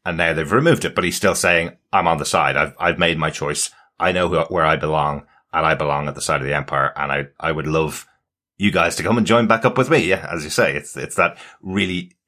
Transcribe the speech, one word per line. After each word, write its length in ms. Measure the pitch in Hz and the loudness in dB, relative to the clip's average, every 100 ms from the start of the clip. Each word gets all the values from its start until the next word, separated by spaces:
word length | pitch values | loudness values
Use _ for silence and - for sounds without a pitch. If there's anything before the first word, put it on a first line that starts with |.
| - | -6
And 100 | 85 | -2
now 160 | 85 | 0
they've 160 | 80 76 | 0 0
removed 360 | 107 160 139 85 | 2 4 2 0
it, 100 | - | -2
but 80 | |
he's 140 | 90 - | -2 0
still 180 | 98 87 | 0 2
saying, 360 | 92 85 85 - _ | 2 2 0 -8 _
"I'm 160 | 98 87 | 0 2
on 120 | 80 | 0
the 60 | 71 | 0
side. 300 | 90 71 67 | 0 2 0
I've, 200 | 73 - | -2 -2
I've 200 | 87 82 | -2 2
made 180 | 85 80 | 0 0
my 140 | 78 | -2
choice. 380 | - 73 73 - - _ - | -4 -4 -4 -6 -10 _ -4
I 140 | 87 | -2
know 160 | 90 87 | 0 0
who, 100 | 85 78 | 0 0
where 120 | 92 78 | 0 2
I 120 | 78 | 2
belong, 480 | 78 78 73 73 - _ _ | 0 0 0 -4 -10 _ _
and 140 | 82 80 | 0 2
I 100 | 78 | 2
belong 320 | 76 71 73 | 0 -2 -4
at 80 | 69 | -6
the 60 | |
side 180 | - 76 | -4 -2
of 60 | 67 | -2
the 80 | 73 | -4
Empire, 380 | 69 69 67 - | -2 -2 -2 -2
and 160 | 71 | -4
I, 160 | 71 71 - | -4 -6 -6
I 140 | 82 | -4
would 160 | 78 76 | -4 -2
love 400 | 80 78 - - _ _ _ _ - | -2 -2 -6 -16 _ _ _ _ -2
you 140 | 101 | 0
guys 240 | 92 82 - | 2 0 0
to 80 | |
come 140 | 82 117 | 0 0
and 100 | 107 | 4
join 200 | 117 113 | 4 4
back 180 | 113 123 | 2 2
up 120 | - | 2
with 120 | 131 | 2
me." 160 | 156 87 | 2 2
Yeah, 220 | 92 - | 0 -2
as 120 | 85 76 | -8 -4
you 40 | |
say, 240 | - 95 71 | 0 0 0
it's, 180 | - - | -8 -10
it's 200 | 67 - | -6 0
that 220 | 87 - - - | 0 -2 -16 -16
really 520 | 95 95 95 92 87 _ | -6 -2 -2 -2 -6 _